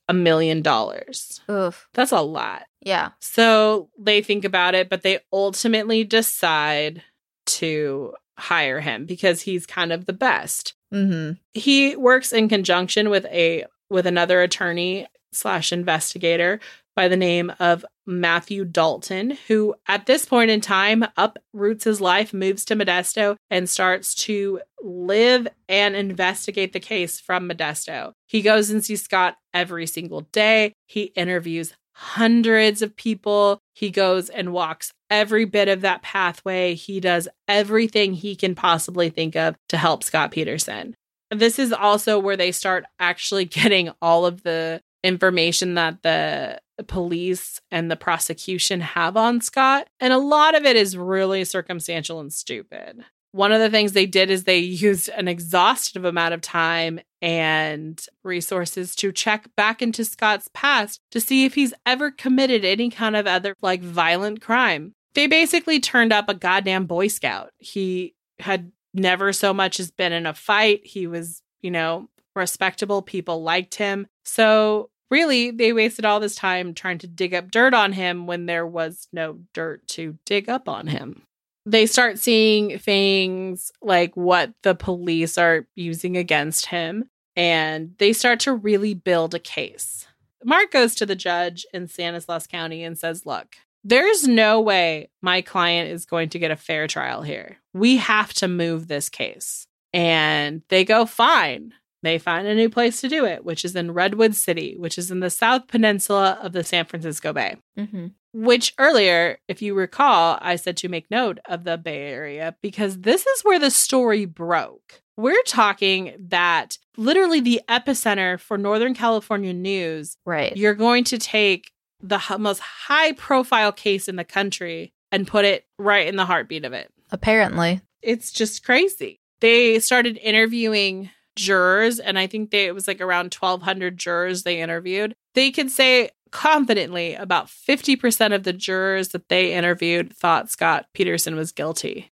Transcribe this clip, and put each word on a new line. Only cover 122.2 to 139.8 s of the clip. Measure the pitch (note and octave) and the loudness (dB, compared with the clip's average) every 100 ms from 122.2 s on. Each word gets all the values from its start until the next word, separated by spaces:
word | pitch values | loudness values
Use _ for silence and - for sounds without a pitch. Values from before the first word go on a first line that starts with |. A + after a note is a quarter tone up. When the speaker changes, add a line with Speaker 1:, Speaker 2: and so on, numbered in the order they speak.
| - G3+ | -4 -4
Speaker 1:
most | G#3 G3 | -2 -4
high-profile | - - - D4 D#4+ - - C4 B3+ A3+ G#3 | -8 -12 0 2 2 0 0 0 2 2 2
case | G3+ G#3 F#3+ - | 0 -2 -2 -4
in | F3+ | -8
the | |
country | E3+ G3 G3+ - E3+ E3 - _ _ | -4 -2 -2 -4 -8 -10 -14 _ _
and | G3 F#3 | -4 0
put | G#3 G3+ | 2 4
it | F#3 - - | 2 -4 -4
right | G3+ G3+ E3 | 2 2 2
in | F#3+ | 0
the | F3+ | 0
heartbeat | E3 A2+ B2+ C3 | 0 -2 -8 -8
of | |
it. | A#2+ - _ _ | -10 -14 _ _
Speaker 2:
Apparently. | F#3+ A3 A3 G3+ E3+ E3+ F#3 - _ | -4 2 4 2 0 0 -2 -6 _
Speaker 1:
It's | A3+ A#3 - | -4 -4 -6
just | - G#3+ - | -4 -4 -4
crazy. | - B3+ F#4+ - A2+ - _ _ | 0 2 2 -2 -12 -14 _ _
They | A3+ A#3 A#3+ A3+ | 4 6 6 4
started | - B3 A#3+ A3 | 2 2 0 -2
interviewing | G#3+ A3 A3+ A#3 A3 G#3 G3 F#3+ G3 _ _ - | 0 2 2 0 0 0 -2 -4 -12 _ _ -6
jurors, | F#3+ F#3+ F3+ G3 A#3 A#3 | 0 2 4 4 2 0
and | - F#3+ | -2 -2
I | F#3+ | -2
think | A3 G#3 | -4 -2
they, | G#3 F#3+ | 0 0
it | |
was, | G3 G3 | -2 -6
like, | F#3+ | -4
around | F#3 F3 F3+ | -2 -2 -2
twelve | - F#3 F3+ | -4 -2 -2
hundred | F3+ F#3+ F3+ F3+ | -4 -4 -6 -6
jurors | F3 E3+ F3+ F#3 | -4 -4 -2 -4
they | F3+ E3+ | -4 -4
interviewed. | E3 E3+ F3+ F#3+ G#3+ - _ | -4 -6 -6 -4 -6 -8 _
They | B3+ C4+ | 0 2
could | C#4+ C4 | 0 -2
say | - C4 B3+ A3+ _ _ | 2 4 4 2 _ _
confidently | - D4+ D4+ A#3+ G#3 E3 F3 E3+ | -2 4 4 4 0 -2 -4 -6
about | E3+ F#3+ F3 - | -6 -2 -2 -2
fifty | - - C4+ - B3+ | -6 -2 0 2 2
percent | A#3+ - G#3+ | 2 2 2
of | G3+ | 2
the | F#3+ | -2
jurors | F3+ - F#3 F#3+ F#3+ F#3 | -4 -4 -2 0 -2 -4
that | F3+ - | -8 -2
they | F3+ F3+ | 0 2
interviewed | F3 F3 F3 | 0 0 0